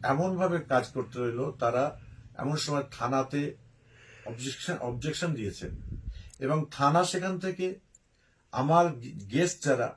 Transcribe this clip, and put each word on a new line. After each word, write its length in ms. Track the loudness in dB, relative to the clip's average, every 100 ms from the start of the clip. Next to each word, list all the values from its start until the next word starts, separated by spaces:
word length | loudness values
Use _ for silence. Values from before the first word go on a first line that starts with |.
| 2
এমনভাবে 460 | 2 2 2 2 0 2
কাজ 120 | 2 2
করতে 220 | -6 -6 -2
রইল। 220 | -2 -2 -4 0
তারা 220 | 0 2 0 -2 -16 -20 -18 -6
এমন 140 | -2 -2
সময় 220 | 0 -2 -2 -4
থানাতে 460 | 0 2 2 0 -2 -6 -20 -20 _ -20 -20 -16 -12
অবজেকশন, 460 | -8 -8 -6 -4 -4 -4
অবজেকশন 420 | -4 -4 -2 -2 0
দিয়েছেন 340 | -2 -4 -8 -8 -8 -8 -8 -10 -14 -6
এবং 140 | 0 0 0 2
থানা 260 | 6 6 4
সেখান 220 | 0 -2 -2
থেকে 220 | -4 -2 -2 -4 _ _ _ _ _ _ _
আমার 320 | -2 6 6 6 2 -10 -12 -2
গেস্ট 260 | 2 2 2 2
যারা 220 | 2 2